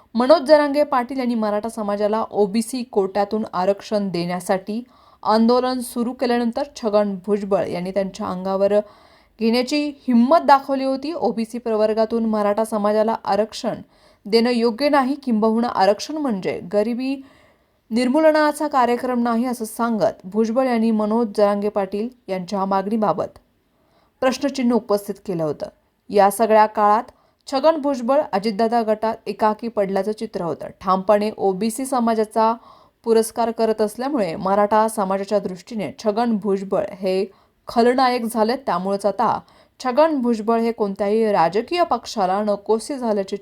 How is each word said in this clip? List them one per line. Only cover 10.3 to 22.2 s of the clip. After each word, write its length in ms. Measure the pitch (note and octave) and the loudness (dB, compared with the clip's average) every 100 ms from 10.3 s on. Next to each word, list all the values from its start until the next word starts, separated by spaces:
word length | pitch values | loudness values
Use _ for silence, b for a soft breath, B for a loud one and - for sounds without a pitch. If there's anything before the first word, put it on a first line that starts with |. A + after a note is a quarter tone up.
| E4+ C4+ | 4 6
दाखवली 380 | C4+ C4+ C4+ | 4 4 -2
होती. 280 | C4+ C4+ C#4+ | -2 -2 -4
ओबीसी 440 | F4 B3 G#3 A3 A#3+ | -4 -2 -2 -6 -6
प्रवर्गातून 680 | A#3 G#3+ G#3+ A3 A3 A#3 A3+ | -4 0 0 0 0 0 0
मराठा 380 | G#3+ G3+ G#3 | 0 0 0
समाजाला 520 | A3 A3 G#3 G#3+ A3 - - | -2 -2 0 2 0 -2 -2
आरक्षण 560 | G3 A3 - A3+ - - b b b G#3 | 0 -2 -4 -6 -8 -12 b b b 0
देणं 240 | A3+ A#3+ | 2 4
योग्य 400 | A#3+ A#3 A3 C#4+ | 2 0 0 2
नाही, 260 | C#4+ B3+ C#4+ | 2 2 -2
किंबहुना 520 | B3+ G#3+ A3+ A3+ A#3+ | -2 2 2 2 0
आरक्षण 500 | - F#3+ G#3 - D#4 | 2 2 2 -4 -4
म्हणजे 420 | C#4+ G3 E3 D#2+ F3 | -2 -2 -4 -6 -2
गरिबी 420 | G#3 A3 A#3+ C4 C#4 C4+ B B B B B _ | 0 0 -2 -4 -6 -10 B B B B B _
निर्मूलनाचा 760 | A3+ B3+ D4 D#4 D4+ D4+ D4 D4+ | 0 2 4 6 6 2 0 0
कार्यक्रम 560 | C#4 A#3+ A#3+ C4 B3 | 2 2 0 0 0
नाही, 220 | A#3+ A3+ B3+ | 0 0 -2
असं 200 | A#3+ A3 | -4 -8
सांगत 560 | - A#3 A3 D3+ - | -4 -2 2 0 -2
भुजबळ 440 | F#3 G#3 A3 A#3+ C4 | -4 -2 0 0 0
यांनी 240 | A#3 A3+ | 2 2
मनोज 360 | G#3+ G#3 A3+ A3+ G3+ | 0 0 0 0 2
जरांगे 320 | G3+ G#3 G3+ | 2 2 -2
पाटील 400 | G#3 F#3+ G3+ A#3+ - | -2 -4 -4 -6 -10